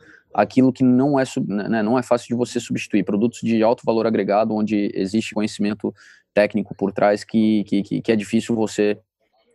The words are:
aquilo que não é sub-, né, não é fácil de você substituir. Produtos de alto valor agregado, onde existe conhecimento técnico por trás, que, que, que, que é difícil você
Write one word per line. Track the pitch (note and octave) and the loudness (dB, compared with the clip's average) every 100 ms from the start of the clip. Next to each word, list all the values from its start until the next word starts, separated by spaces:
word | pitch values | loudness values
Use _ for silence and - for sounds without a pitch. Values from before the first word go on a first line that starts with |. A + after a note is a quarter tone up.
| - - _ | -12 -20 _
aquilo | - G#2 - C3 | 0 2 4 4
que | B2+ C3 | 4 4
não | B2 C#3+ C#3 | 4 4 2
é | C3 | 0
sub-, | - - | -2 -4
né, | G2+ - A2+ | -4 -2 -2
não | G#2 B2+ | 0 0
é | |
fácil | B2 B2 - | 2 0 0
de | A#2+ | -4
você | A#2+ A#2+ | -2 -4
substituir. | - - - G#2+ | -4 -6 -2 -2
Produtos | F#2 G2+ A#2 - | 0 0 0 -2
de | A2+ A2+ | -2 2
alto | A2 B2 - | 2 0 0
valor | A2+ A2+ | 0 0
agregado, | A2 G2 G2+ A2+ G#2+ | 0 0 0 0 -2
onde | G#2+ G#2+ G2+ | -2 0 -2
existe | F#2+ F#2+ A2 - | -4 -2 -2 -4
conhecimento | - G#2+ - G2+ G#2 G2+ - - - _ | -4 -6 -4 -4 -4 -8 -10 -16 -20 _
técnico | - G#2 G#2 - - | 0 2 0 -6 -4
por | G2+ | -4
trás, | - G#2 G#2+ - | 0 2 2 -2
que, | A2+ A2 G#2+ G2 | 0 2 2 0
que, | G2+ | -2
que, | G2 G#2+ | -2 -4
que | A2 | 0
é | A2 | -2
difícil | G2 A2+ G#2+ A2+ | 0 -2 0 -2
você | G#2+ - G#2 G#2 _ _ _ _ _ | -2 0 0 -2 _ _ _ _ _